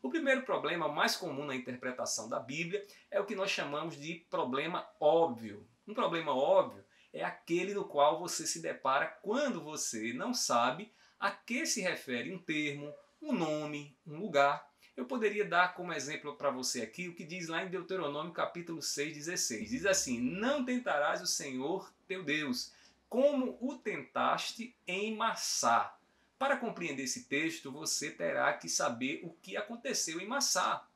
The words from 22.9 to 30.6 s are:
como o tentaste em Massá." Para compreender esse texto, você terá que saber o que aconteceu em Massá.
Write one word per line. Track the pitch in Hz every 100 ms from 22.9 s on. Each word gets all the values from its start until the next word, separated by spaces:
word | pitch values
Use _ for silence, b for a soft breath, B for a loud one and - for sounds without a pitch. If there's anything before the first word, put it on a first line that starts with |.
| B _
como | 220 277 277 254 -
o | 254 294
tentaste | 220 165 131 127 123 151 - - - _ -
em | 185 214 214
Massá." | 226 185 - - 123 113 - - b b b _
Para | 269 254
compreender | 233 175 170 135
esse | 131 123
texto, | - 139 160 160 139
você | 135 156 - 147
terá | - 165 135 131
que | 151 165
saber | - 160 120 131 165
o | 170 -
que | - 190
aconteceu | 202 233 277 220 - 160
em | 196
Massá. | 269 - 185